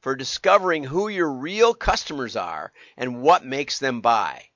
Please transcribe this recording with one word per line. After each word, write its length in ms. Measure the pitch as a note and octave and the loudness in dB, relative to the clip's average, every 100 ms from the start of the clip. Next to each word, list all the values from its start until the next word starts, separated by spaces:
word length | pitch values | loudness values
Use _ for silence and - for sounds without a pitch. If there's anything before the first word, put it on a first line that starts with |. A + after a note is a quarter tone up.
for 160 | C3 C3 | -4 -4
discovering 680 | C3 - F#3 G3+ F#3 D#3+ | -6 -2 4 4 4 -2
who 240 | C3+ D#3+ G#3 | -2 -4 -2
your 220 | G3 E3 | -2 -2
real 420 | C3 D3 G3+ A#3 | -2 -6 4 4
customers 640 | A#3 - G#3+ - D3 A#2+ A2 | 4 -2 -2 -4 -8 -6 -6
are 360 | F2+ D#2 D#2 _ - - | -6 -8 -10 _ -20 -8
and 260 | B2+ B2 | -6 0
what 220 | C3+ - | 4 4
makes 340 | C3 C3+ D3 - | 2 -6 -4 -2
them 220 | C3+ A#2+ | -2 0
buy. 440 | A#2 A2+ F2 B1+ - | 2 2 0 -6 -18